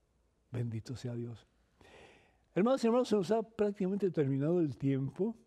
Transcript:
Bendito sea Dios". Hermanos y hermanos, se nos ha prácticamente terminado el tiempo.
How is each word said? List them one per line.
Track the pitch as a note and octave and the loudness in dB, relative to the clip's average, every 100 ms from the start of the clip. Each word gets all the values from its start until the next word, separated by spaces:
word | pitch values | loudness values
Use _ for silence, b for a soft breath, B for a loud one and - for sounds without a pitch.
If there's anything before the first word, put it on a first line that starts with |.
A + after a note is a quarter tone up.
| _ _ _ _ _ | _ _ _ _ _
Bendito | A#2+ A#2+ A2 - A#2+ | -6 -6 -6 -10 -10
sea | B2 A#2 | -8 -8
Dios". | A#2+ A2+ _ _ _ B B B B B B B _ | -10 -12 _ _ _ B B B B B B B _
Hermanos | E3+ A#3 C4+ | 0 2 4
y | A3+ | 2
hermanos, | B3 B3 | 2 2
se | G#3 | 0
nos | D#3+ | 2
ha | A3+ | 0
prácticamente | - - G#3 G3+ F#3 G3 F#3+ | -2 -2 -2 0 -2 0 0
terminado | D#3+ C3+ C3+ D3+ F3 | 0 0 2 2 2
el | D3+ - | 0 0
tiempo. | C#3 C3+ C3+ - A3 - | 0 0 -2 -2 -4 -4